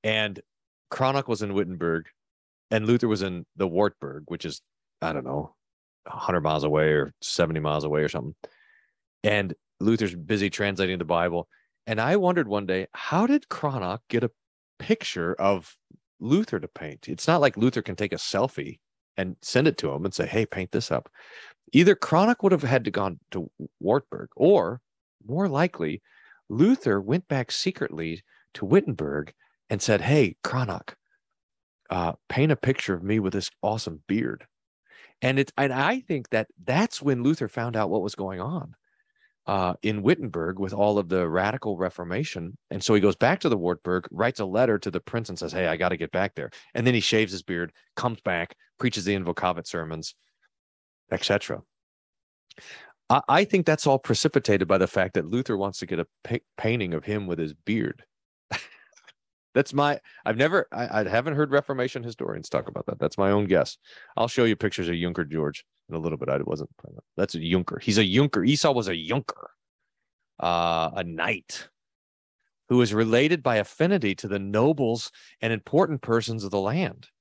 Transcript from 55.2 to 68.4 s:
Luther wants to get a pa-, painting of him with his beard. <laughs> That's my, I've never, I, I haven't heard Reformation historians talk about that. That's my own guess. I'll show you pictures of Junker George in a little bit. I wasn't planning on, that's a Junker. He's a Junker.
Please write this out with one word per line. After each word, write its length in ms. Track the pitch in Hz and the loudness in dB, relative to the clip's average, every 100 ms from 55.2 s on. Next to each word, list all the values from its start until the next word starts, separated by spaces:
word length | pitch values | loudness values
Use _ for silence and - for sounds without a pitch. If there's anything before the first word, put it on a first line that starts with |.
| 78 | -2
Luther 280 | 117 135 | -4 -2
wants 220 | 104 98 - | -2 -2 -6
to 60 | |
get 140 | 85 85 | -6 -4
a 80 | 82 _ | -4 _
pa-, 140 | - 117 _ - | -6 -6 _ -4
painting 380 | 110 120 92 | -2 0 -2
of 100 | 80 | -4
him 220 | 101 107 95 | -4 -4 -2
with 100 | 82 | -4
his 160 | 80 | -4
beard. 500 | 76 - 110 110 - _ _ _ _ _ | -6 -2 -2 -2 -6 _ _ _ _ _
<laughs> 80 | - - - _ _ - _ _ _ _ | -10 -10 -20 _ _ -20 _ _ _ _
That's 200 | 131 139 | 0 0
my, 260 | 139 147 143 _ - | 2 0 0 _ -6
I've 120 | - 113 | -4 2
never, 280 | 151 185 - | 2 2 -2
I, 300 | - 120 107 | -6 -2 -2
I 80 | 95 | 0
haven't 260 | 110 143 | 0 0
heard 160 | 143 147 | -2 2
Reformation 520 | 139 - 131 127 131 | 0 0 -4 -4 -4
historians 440 | 117 113 - 50 - | -10 -8 -8 -8 -4
talk 220 | - - | -4 -4
about 160 | - | -8
that. 140 | - - | -8 -2
That's 180 | - - | -2 2
my 140 | 98 | 4
own 160 | 101 101 | 4 4
guess. 300 | 90 64 - _ - - | 4 2 -4 _ -20 -10
I'll 140 | - 117 | -4 -2
show 160 | - | 2
you 100 | 117 | 2
pictures 320 | 104 107 - 85 | 2 -2 -2 -2
of 80 | |
Junker 300 | 85 87 87 | -2 -2 -2
George 400 | 76 80 73 73 _ _ _ | -2 -2 -2 -4 _ _ _
in 60 | |
a 40 | 80 | -6
little 180 | 82 73 | -4 -4
bit. 120 | - | -2
I 80 | 69 | -2
wasn't 280 | - 78 - _ | -2 -6 -8 _
planning 200 | - - | -20 -20
on, 40 | _ - | _ -6
that's 180 | 98 | -4
a 40 | 85 | -4
Junker. 380 | 82 90 87 82 | 0 0 -2 -6
He's 200 | - 104 | 0 2
a 120 | 101 | 4
Junker. 360 | 104 143 107 | 2 2 2